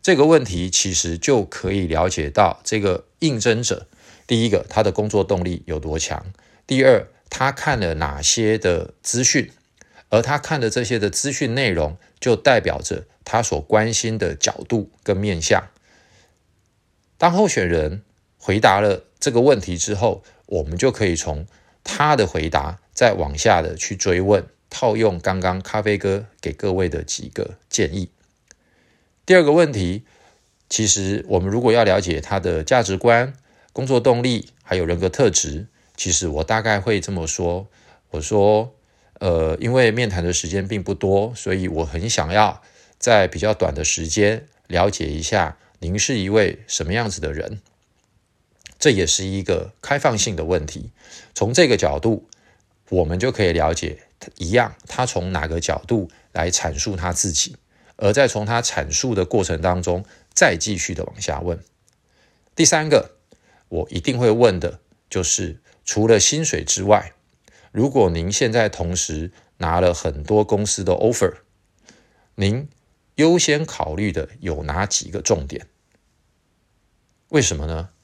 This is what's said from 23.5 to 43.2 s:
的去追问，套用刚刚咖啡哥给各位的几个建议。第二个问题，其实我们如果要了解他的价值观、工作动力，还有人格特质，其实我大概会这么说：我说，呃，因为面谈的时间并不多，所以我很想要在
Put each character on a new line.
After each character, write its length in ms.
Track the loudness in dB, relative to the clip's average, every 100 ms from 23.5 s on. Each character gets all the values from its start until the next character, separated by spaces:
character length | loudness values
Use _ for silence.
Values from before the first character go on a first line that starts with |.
| 4
的 140 | 2 -6
去 200 | -8 -4
追 240 | 0 0
问， 260 | 4 2 0 _ _
套 280 | -2 0 2
用 200 | 2 0
刚 220 | -4 -2
刚 220 | -2 -4
咖 200 | -4 -4
啡 160 | 0 0
哥 280 | 0 -2 -6 _
给 100 | -12
各 220 | -6 -2
位 160 | 0 -2
的 120 | -2
几 280 | -6 -10 -8
个 260 | -8 -8 -10 _
建 260 | -2 -2 -2
议。 140 | -8 _ _ _ _ _ _ _ _ _ _ _ 4
第 100 | 6
二 80 |
个 100 | 6
问 180 | 4 4
题， 320 | 0 -2 -4 -10 _ _ _ _ _ _
其 160 | -2 0
实 400 | 0 0 -4 0
我 100 | 0
们 100 | 0
如 120 | 2
果 100 | 4
要 140 | 4 4
了 160 | 4
解 180 | 0 -6
他 220 | -4 -4
的 200 | -2 -4
价 220 | 2 0
值 140 | 2 0
观、 360 | 4 4 2 -6 _ _ _
工 160 | -8 0
作 140 | 2
动 200 | 4 2
力， 280 | 2 -2 -6 _
还 140 | -4 -2
有 100 | 0
人 140 | 0
格 80 | -2
特 220 | 2 2
质， 380 | 2 -2 -8 -12 _ _ -10
其 160 | -2
实 160 | -2 -2
我 160 | -4
大 180 | -2 -2
概 160 | 0 -2
会 220 | 0 -2
这 100 | -2
么 160 | -6 -6
说： 440 | -4 -2 -4 -8 _ _ _ _
我 100 | -10
说， 560 | -2 2 4 4 0 _ _ _ _ -4
呃， 340 | 0 2 0 -2
因 100 | 0
为 200 | 4 4
面 180 | 2 -2
谈 120 | -2
的 120 | -2
时 160 | -2 -2
间 180 | -4 -4
并 160 | -6
不 100 | -4
多， 400 | -4 2 2 0 -6
所 180 | -4
以 160 | -4 -2
我 160 | -4 -4
很 240 | -4 -4
想 240 | -2 0
要 280 | 2 2 0 _ _ _ _
在 260 | 2 4